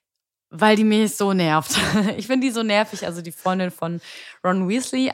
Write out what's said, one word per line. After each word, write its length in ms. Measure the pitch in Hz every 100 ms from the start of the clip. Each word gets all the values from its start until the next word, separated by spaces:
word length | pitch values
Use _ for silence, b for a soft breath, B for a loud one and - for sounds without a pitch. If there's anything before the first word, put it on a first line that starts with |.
| _ _ _ _ _
Weil 220 | 165 214
die 80 | 214
mich 320 | 220 214 214
so 180 | - 202
nervt. 460 | 190 165 156 151 - 190 214
<laughs> 200 | 202 -
Ich 100 | 214
finde 220 | 262 262
die 40 |
so 120 | 226
nervig, 420 | 220 208 214 202 175
also 160 | 175
die 80 | 170
Freundin 400 | - 185 185 180
von 300 | 180 165 170 B B B B
Ron 240 | 185 190 185
Weasley. 400 | 226 254 262 262